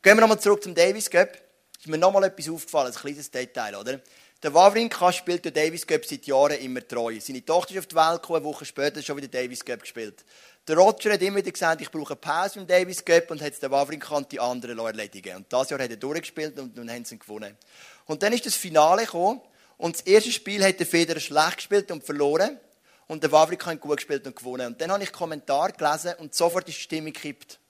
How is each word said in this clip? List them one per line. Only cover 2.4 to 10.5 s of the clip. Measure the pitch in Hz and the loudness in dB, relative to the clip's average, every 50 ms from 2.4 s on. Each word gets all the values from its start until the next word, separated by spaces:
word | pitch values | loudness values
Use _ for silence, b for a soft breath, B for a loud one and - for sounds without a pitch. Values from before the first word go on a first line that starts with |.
| 147 156 | -10 -10
aufgefallen, | 165 165 - - - 156 135 127 | -10 -10 -12 -4 -2 -2 -2 -2
ein | 120 - | -6 -10
kleines | - 143 147 143 143 - | -12 -12 -14 -14 -16 -12
Detail, | - 127 127 123 _ 131 113 107 101 | -10 -10 -10 -8 _ -10 -10 -8 -10
oder? | 98 104 120 135 139 b b b b b b b b | -10 -10 -10 -10 -10 b b b b b b b b
Der | - 151 | -8 4
Wawrinka | 143 165 185 202 202 220 233 226 - - 180 180 | 6 10 10 10 8 6 -2 -2 -2 2 2 2
spielt | 175 - - - 175 170 - | 2 2 -4 -4 -6 -4 -4
den | 170 131 | -4 -2
Davis | 151 156 160 165 170 - | 0 0 0 -2 -6 -4
Cup | - 160 151 156 | -2 -2 -2 -2
seit | - 147 135 - | -6 -12 -12 -6
Jahren | 143 135 131 143 143 151 117 | 0 4 4 4 4 2 -4
immer | 135 131 127 127 - | -8 -8 -10 -10 -10
treu. | _ 123 120 117 117 113 107 | _ -6 -4 -4 -4 -6 -8
Seine | - - 135 127 - | -10 -12 -12 -12 -4
Tochter | - 160 180 175 175 180 | 0 0 0 0 -2 -10
ist | 190 | -12
auf | 160 | -10
die | _ 160 | _ 2
Welt | 160 156 160 170 170 | 2 2 2 2 -2
gekommen, | - - 165 160 | -4 -4 -4 -4
eine | 143 | -2
Woche | 151 151 - 147 | -4 -10 -10 -14
später | - - - 139 147 147 151 | -14 -6 -4 -4 -4 -4 -6
schon | 135 - 147 143 | -10 -10 -10 -10
wieder | 139 131 | -10 -8
Davis | 120 127 127 123 123 117 - | -6 -6 -6 -6 -8 -12 -10
Cup | - 123 107 | -10 -12 -12
gespielt. | - - - 117 113 104 - _ _ b b b b b | -12 -16 -12 -12 -12 -12 -14 _ _ b b b b b